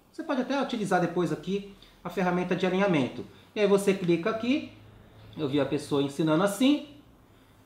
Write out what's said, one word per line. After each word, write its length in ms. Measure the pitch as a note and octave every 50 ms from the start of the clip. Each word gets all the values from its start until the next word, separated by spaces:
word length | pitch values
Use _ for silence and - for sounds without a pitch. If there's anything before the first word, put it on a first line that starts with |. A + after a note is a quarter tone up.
| _ _
Você 120 | _ - -
pode 180 | - C#4 B3+
até 180 | B3 - C4+ C#4
utilizar 400 | B3+ - B3 G#3+ G3+ D#3 F#3 F3+
depois 320 | F3 - - F3+ F3 D3
aqui 440 | D3+ D3 - F3+ G3 G3+ G3 - - - - - - - -
a 60 | F3+
ferramenta 460 | - G3+ F#3 F3+ F3 F3+ F3+ F#3 F#3+
de 100 | F3 F#3
alinhamento. 580 | F3+ F3+ F3+ G3+ G3+ E3+ C#3+ B2 A2+ - - G2+ - - - - - -
E 40 | G#3+
aí 80 | G#3 F#3+
você 260 | G3+ G3 G3 G3+ F#3+
clica 380 | F#3+ F3 E3+ E3+ E3 - A3
aqui, 420 | A3 - - B3 C#4 D4+ - - - - - - - - - - - - - - - -
eu 100 | D#3 C3
vi 120 | C3+ D3
a 60 | C3+ C3+
pessoa 340 | D3+ C3+ - - D3+ C#3
ensinando 420 | C#3+ C#3 - - E3 D#3 D#3 D#3+ G3
assim, 440 | G3+ G3 - B3+ C4+ D4 - - - - - - - - - - - - - - _ _ _ -